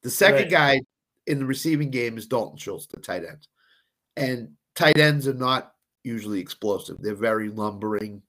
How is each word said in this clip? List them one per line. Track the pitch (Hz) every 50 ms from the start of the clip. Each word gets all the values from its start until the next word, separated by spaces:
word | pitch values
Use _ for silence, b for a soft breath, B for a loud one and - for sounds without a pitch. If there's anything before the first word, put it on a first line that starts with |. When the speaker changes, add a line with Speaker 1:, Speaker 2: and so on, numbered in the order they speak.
| _
Speaker 1:
The | 123
second | 123 - 151 139 139 139 135
Speaker 2:
Right. | -
Speaker 1:
guy | 180 165 147 139 139 135 131 _ _ _ _ _ _ _ _ -
in | 151 139
the | 135
receiving | 131 131 135 - 165 160 147 151 139
game | 127 127 120 117 113 113
is | 107 -
Dalton | 131 120 110 110 - -
Schultz, | - - 98 - - -
the | - -
tight | - - 90 90 82
end. | - 78 - _ _ _ _ _ _ _ _ _ _ _ _ _ _ _ -
And | 127 131 127 120 117 110 - _ _ _ _
tight | - 165 156 156 151
ends | 151 151 147 147 135 139
are | 135
not | 127 127 127 131 123 - - _ _ _ _ _ _ _
usually | 127 117 113 104 104 104 95
explosive. | 87 85 - _ - 107 101 90 - - 90 90
They're | - 107 104
very | 101 110 113 110 110 107 107
lumbering | 104 110 104 104 101 98 104 107 107 104 107 104 104 101 _